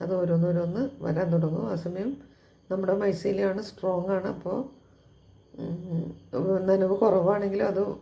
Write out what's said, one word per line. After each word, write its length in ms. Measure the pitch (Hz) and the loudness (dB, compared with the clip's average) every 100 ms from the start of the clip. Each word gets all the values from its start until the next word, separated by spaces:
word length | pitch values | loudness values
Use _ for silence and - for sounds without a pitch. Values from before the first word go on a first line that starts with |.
അത് 120 | 175 185 | -2 0
ഓരോന്നോരോന്ന് 880 | 175 170 175 170 170 202 269 - | 2 4 4 2 0 -2 -4 -4
വരാൻ 280 | - 160 175 | -2 0 2
തുടങ്ങും. 400 | 165 156 180 220 | 2 2 0 -2
ആ 40 | 170 | -4
സമയം 360 | 175 185 233 277 - - _ _ - | -4 -4 -6 -8 -14 -20 _ _ -6
നമ്മുടെ 240 | 190 185 | -2 0
mycelium 540 | 202 202 170 208 196 196 | 2 2 0 0 0 0
ആണ്, 120 | 196 | -2
സ്ട്രോങ് 500 | 208 - 185 180 185 | -6 -4 -2 0 0
ആണ്. 160 | 190 190 | -2 -2
അപ്പോൾ, 300 | 190 180 220 269 - - _ _ - - - _ - | -6 -4 -4 -6 -12 -20 _ _ -20 -20 -20 _ -12
ഉം, 460 | 165 170 185 165 - - - 131 185 190 185 | -8 -8 -4 -4 -4 -10 -8 -4 0 0 2
നനവ് 320 | 196 190 196 | 4 2 4
കുറവാണെങ്കിലും 680 | 220 190 175 208 196 196 214 | 4 4 4 2 0 0 0
അത് 140 | 190 202 - | 0 -2 -4